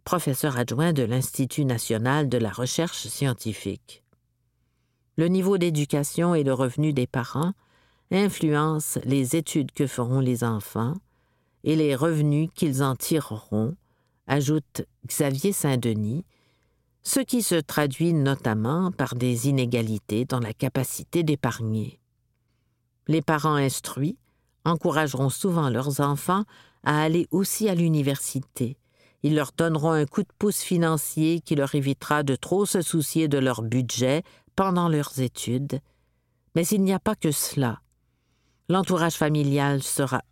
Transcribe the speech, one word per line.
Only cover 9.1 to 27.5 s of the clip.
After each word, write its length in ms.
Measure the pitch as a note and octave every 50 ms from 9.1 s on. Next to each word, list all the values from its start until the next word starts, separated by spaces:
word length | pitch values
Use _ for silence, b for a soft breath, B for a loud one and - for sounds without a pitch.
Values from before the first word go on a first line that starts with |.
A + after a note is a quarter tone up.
| C3+ C#3 C3 B2 -
études 360 | E3 D3+ - - E3 C3+ C3
que 140 | - - D3
feront 340 | C3 - - A#2+ A#2+ C3 C3+
les 240 | C3 B2+ B2 A2 A#2+
enfants 520 | A#2 A2+ G#2+ - - - A2 A2+ B2 E3 F#3+ - _ _ _ _ _ _ _ _ _ _ _ -
et 120 | - D#3
les 200 | D#3 D#3 D3 C#3
revenus 540 | B2 D3+ E3+ D#3+ D3+ D3 D3 D3 D3 D#3+ E3 -
qu'ils 260 | - F#3 D3+ C3 C3
en 140 | C#3 C3+ B2+
tireront, 800 | - - - E3 D3+ - - A2 G#2+ - - G#2 G#2+ A2 B2+ F3 - _ _ _ _ _ _ _ _ _
ajoute 580 | - C3+ D3 C#3 C3+ D#3 D#3 - _ - - C#3+ - _ _ -
Xavier 440 | - - - D3+ C#3 C3+ C3+ - G3+
Saint-Denis, 720 | G3 - - C#3+ C3+ B2 A#2 A#2 A2 G#2+ G#2+ G#2 A#2+ D#3+ - _ _ _ _ _ _ _ _ _ _ _ _ _ _ _ -
ce 160 | - - C#4
qui 240 | C4 - - B3 G#3
se 120 | - F#3
traduit 580 | E3 D3 - - D#3 D3 C#3+ C3 - D#3+ F3 E3
notamment 760 | D#3 C3+ C#3 C#3 - - B2 G#2+ G#2+ G#2+ A#2+ D3+ F3 F#3+ F3+
par 220 | F#3+ - C3+ A#2+ -
des 340 | B2 B2+ B2+ A#2+ A#2 A#2
inégalités 800 | C#3+ C#3 C3+ B2+ A#2 A#2 A#2+ A2+ A2 A2 G#2 - - G#2+ A2 B2+
dans 140 | C3 C3+ B2
la 140 | A#2 G#2+ A2+
capacité 680 | - - B2+ - C3+ B2+ - - - D3+ - - F3 E3+
d'épargner. 760 | D#3 D3 - - B2 A2+ - A2+ A2 A2 A2 G#2+ - - - _ _ _ _ _ _ _ _ _ _ _ _ _ _ _ _ _ _ _ _ _
Les 140 | - D3+ D#3+
parents 340 | D3 - D#3+ D3 C#3+ D#3 D3+
instruits 640 | C#3+ C#3 C3+ - - - - - C3 C#3 E3 B3 - _ _ _ _ _ _ _ _ -
encourageront 640 | - E3+ D#3 - F3+ C#3 D#3 D#3 C#3 C3 B2 C#3 C3+
souvent 400 | - - - G3 F3 E3+ D3+ C3
leurs 320 | A#2 B2 C3 D3 C3+ C#3+
enfants 440 | C#3+ C#3+ C#3+ C#3 - - F3+ G3 G#3 B B B B B B B -
à 180 | - D3 D3+
aller 260 | D#3 D#3+ E3 F3 E3 -
aussi 380 | - F3+ G3 -